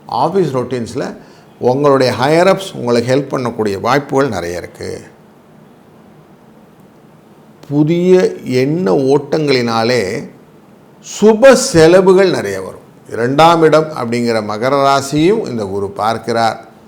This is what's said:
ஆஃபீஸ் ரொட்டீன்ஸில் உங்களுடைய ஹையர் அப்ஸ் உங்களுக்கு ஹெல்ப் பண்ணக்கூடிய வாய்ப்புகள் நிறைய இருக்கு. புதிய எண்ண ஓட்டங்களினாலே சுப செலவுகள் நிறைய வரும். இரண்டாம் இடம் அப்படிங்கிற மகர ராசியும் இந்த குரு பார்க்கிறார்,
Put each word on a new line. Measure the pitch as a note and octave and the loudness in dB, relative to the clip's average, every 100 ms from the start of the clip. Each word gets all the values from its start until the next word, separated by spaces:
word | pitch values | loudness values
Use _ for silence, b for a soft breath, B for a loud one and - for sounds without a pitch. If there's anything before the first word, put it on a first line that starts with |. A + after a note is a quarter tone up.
| - | -8
ஆஃபீஸ் | G#2+ D3+ G3 D#3 C3 | -4 -2 -2 -2 -4
ரொட்டீன்ஸில் | B2 B2+ A2 C3 F#3+ - B B B - | -6 -8 -8 -10 -10 -12 B B B -6
உங்களுடைய | - C3+ C#3+ C3+ B2+ G#2+ | -2 0 2 2 2 0
ஹையர் | C3+ D#3+ F#3 | 0 2 2
அப்ஸ் | F#3+ - | 0 -4
உங்களுக்கு | C3+ A#2+ A#2+ A#2 | -8 -2 -2 0
ஹெல்ப் | C3 C#3+ | -2 -2
பண்ணக்கூடிய | C#3 A#2+ A#2 G#2 G2 | -6 -6 -4 -4 -4
வாய்ப்புகள் | G#2 C#3 C#3+ C3+ C3+ | -2 -2 -2 -2 -2
நிறைய | F#2+ E2+ F2 | -4 -6 -8
இருக்கு. | F2+ - F#2+ F#2 - - _ _ _ - - - - - - - - - _ - - _ - _ - - _ - _ - - | -12 -14 -12 -12 -16 -20 _ _ _ -20 -20 -20 -20 -20 -20 -20 -20 -20 _ -20 -20 _ -20 _ -20 -20 _ -20 _ -20 -4
புதிய | C#3+ D3+ E3+ F3+ F#3 F#3 - | 0 0 2 4 4 2 -4
எண்ண | C3 B2+ C3+ E3 F#3+ | -4 0 0 0 0
ஓட்டங்களினாலே | E3 C3+ C#3+ D3 E3 D3 B2+ A#2+ A2+ A#2 B2 F#2 A#2 - - - - _ - - - - - | 0 2 0 0 -4 0 0 0 0 0 0 -2 -6 -10 -18 -20 -20 _ -20 -20 -20 -14 0
சுப | G#3 G#3+ C4+ | 2 6 6
செலவுகள் | C4 - E3 D#3+ F3+ F#3 F#3 F#3+ | 6 4 4 6 6 4 4 2
நிறைய | C3+ G2+ F#2+ | 0 -4 -6
வரும். | F#2 F2+ - - - | -10 -16 -20 -20 -12
இரண்டாம் | G#2+ A#2+ C#3+ E3 E3+ | -4 -2 4 4 6
இடம் | D#3 D3+ D#3 | 4 2 0
அப்படிங்கிற | B2+ A#2 A#2+ A#2+ A2+ G#2 | -6 -6 -4 -2 -2 -4
மகர | G#2 B2 C#3 C#3 | -4 -2 0 2
ராசியும் | C#3 C3+ D3+ E3 A3+ F#3+ | 0 -2 0 0 0 -4
இந்த | A#2+ | -6
குரு | G2 G2 G2 | -6 -6 -6
பார்க்கிறார், | - G#2+ A2+ A#2+ A#2 A2+ - - - | -4 -4 -4 -4 0 0 -2 -14 -20